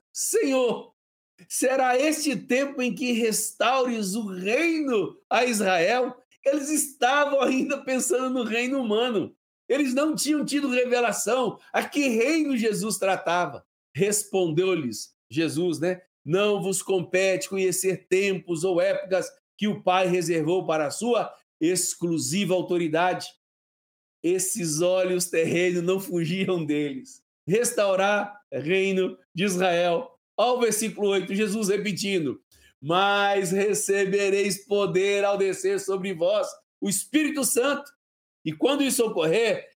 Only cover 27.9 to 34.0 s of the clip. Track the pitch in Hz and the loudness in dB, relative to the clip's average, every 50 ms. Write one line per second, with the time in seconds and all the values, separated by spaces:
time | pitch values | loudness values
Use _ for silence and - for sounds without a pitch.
27.9 | 190 185 196 202 208 202 208 - - - _ _ 139 127 135 156 185 190 190 196 | 2 2 2 2 2 0 -2 -4 -10 -18 _ _ -10 -6 -2 0 0 2 2 0
28.9 | 190 185 185 - 185 - _ _ _ 165 196 208 180 180 190 180 170 170 175 175 | 0 0 0 -2 -4 -10 _ _ _ -2 -2 0 0 2 2 2 2 2 2 2
29.9 | 170 170 - - - _ _ _ _ - 214 247 247 233 240 220 208 208 226 220 | 0 -2 -4 -8 -16 _ _ _ _ 0 2 2 2 2 2 0 0 -2 -4 -4
30.9 | 170 - 208 196 196 190 180 - 196 196 220 196 196 226 214 185 202 196 180 208 | -4 -2 0 2 2 0 0 -2 -2 -2 0 0 0 -2 0 0 0 0 -2 -4
31.9 | 180 - 233 196 196 180 156 131 107 - _ _ _ _ _ _ _ _ 131 147 | -4 -4 -2 -2 -2 0 -2 -2 -6 -8 _ _ _ _ _ _ _ _ -4 0
32.9 | 170 185 196 202 202 202 202 202 202 196 190 165 190 196 196 214 196 - - - | 2 2 4 4 2 2 2 2 2 0 0 0 0 0 2 0 0 0 0 0
33.9 | 196 202 | 0 0